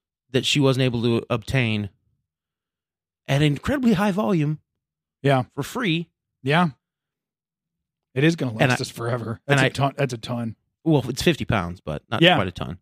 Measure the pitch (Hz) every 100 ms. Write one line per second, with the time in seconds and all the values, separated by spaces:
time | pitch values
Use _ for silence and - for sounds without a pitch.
0 | _ _ _ 127 113 147 135 131 127 117
1 | 120 117 - 117 - 135 117 107 104 -
2 | _ _ _ _ _ _ _ _ _ _
3 | _ _ - 139 151 139 - 285 240 180
4 | 208 190 220 175 147 156 _ _ _ _
5 | _ _ 139 131 - - 135 247 220 165
6 | 165 _ _ _ 131 156 170 - _ _
7 | _ _ _ _ _ _ _ _ _ _
8 | _ 127 156 165 131 110 135 127 127 -
9 | 117 120 113 113 - 139 131 - 139 -
10 | 139 120 - 120 113 - _ _ 165 147
11 | 127 135 180 147 156 110 85 87 - 73
12 | - 113 175 160 92 - 67 87